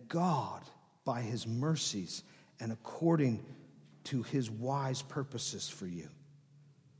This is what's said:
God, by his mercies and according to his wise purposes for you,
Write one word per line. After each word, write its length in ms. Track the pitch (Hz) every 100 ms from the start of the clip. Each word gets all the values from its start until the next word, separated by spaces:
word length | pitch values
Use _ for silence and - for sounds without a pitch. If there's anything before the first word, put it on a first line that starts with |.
| -
God, 540 | 170 180 147 107 - - - - _ -
by 160 | 120
his 260 | 113 117 113
mercies 720 | 117 147 156 - 104 87 - - - - -
and 120 | 113
according 720 | 110 - - 165 165 135 107 - - - - - -
to 180 | - 131
his 300 | 110 135 113
wise 500 | 110 123 139 135 131
purposes 680 | - 143 135 113 - 101 -
for 200 | - 95
you, 200 | 87 76 - - - - - - - - -